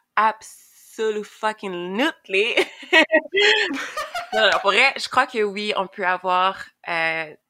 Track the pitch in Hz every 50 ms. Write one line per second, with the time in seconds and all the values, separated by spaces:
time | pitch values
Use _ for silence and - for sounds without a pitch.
0 | _ _ _ 208 220 220 214 - - - - - _ _ _ _ - - - -
1 | 220 220 214 214 202 - - - 220 214 214 - 214 196 180 175 175 180 190 220
2 | 285 320 - - _ - 190 190 220 240 - - - - - - 269 - - 320
3 | 302 - 320 302 311 - 349 392 403 415 427 415 403 349 277 - - - - 587
4 | 622 622 - 698 698 - 762 - 220 196 165 175 - 196 196 226 262 269 - -
5 | - - - 254 277 277 - 220 208 208 190 208 208 208 - - 190 - - -
6 | 185 180 185 180 - 185 180 180 185 196 190 - - - _ _ - - 170 165
7 | 165 160 160 160 160 151 - - _